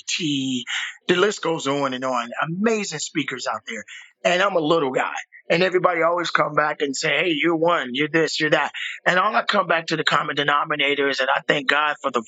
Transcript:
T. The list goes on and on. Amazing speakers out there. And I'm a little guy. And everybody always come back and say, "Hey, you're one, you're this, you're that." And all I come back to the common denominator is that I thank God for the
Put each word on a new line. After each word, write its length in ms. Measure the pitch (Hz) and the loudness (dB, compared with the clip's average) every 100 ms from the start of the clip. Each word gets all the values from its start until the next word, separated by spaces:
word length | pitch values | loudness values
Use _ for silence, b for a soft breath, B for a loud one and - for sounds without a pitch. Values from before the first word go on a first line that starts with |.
| - | -6
T. 580 | - 160 139 135 127 120 B B B - | -4 -2 -2 -2 -4 -4 B B B 0
The 80 | 180 | 2
list 260 | 202 - | 2 2
goes 260 | 131 156 135 | -4 -2 -2
on 260 | 143 139 | 0 0
and 120 | 127 131 | -2 -2
on. 240 | 123 120 120 | -2 -4 -4
Amazing 580 | 147 175 220 220 202 151 | -4 -2 -2 -2 -4 -6
speakers 480 | - - 131 127 123 | -6 -4 -4 -6 -6
out 140 | 110 - | -8 -8
there. 160 | 110 - B B _ | -12 -14 B B _
And 180 | 185 180 | 0 2
I'm 140 | 202 180 | 2 2
a 40 | |
little 300 | 151 165 139 | 2 2 2
guy. 220 | 131 87 - - B - | 0 -2 -6 -12 B -2
And 140 | 170 | 2
everybody 400 | 185 180 175 170 | 2 4 2 4
always 260 | 165 175 165 | 2 0 0
come 240 | - 156 | 0 2
back 280 | 151 151 151 | 2 0 0
and 140 | 147 135 | -4 -2
say, 140 | 160 147 175 | 0 0 0
"Hey, 60 | 151 | 0
you're 200 | 160 165 | 0 2
one, 340 | 165 170 127 | 2 2 0
you're 140 | 123 147 | -2 0
this, 300 | 165 156 - | 2 2 0
you're 120 | 156 | 2
that." 200 | 156 143 B B B | 2 2 B B B
And 140 | - 180 | 0 2
all 180 | 202 233 | 2 2
I 60 | |
come 220 | - 208 170 | 2 2 2
back 220 | 170 165 | 0 0
to 80 | 160 | -2
the 80 | |
common 320 | - 147 147 143 | 0 0 0 0
denominator 720 | 143 143 160 151 139 143 139 | 2 2 0 0 0 2 0
is 80 | 135 | 0
that 120 | 131 | 0
I 80 | 147 - | 0 0
thank 200 | 151 135 | 0 2
God 280 | 143 151 147 | 2 2 -2
for 80 | 143 | -2
the 120 | 123 | -4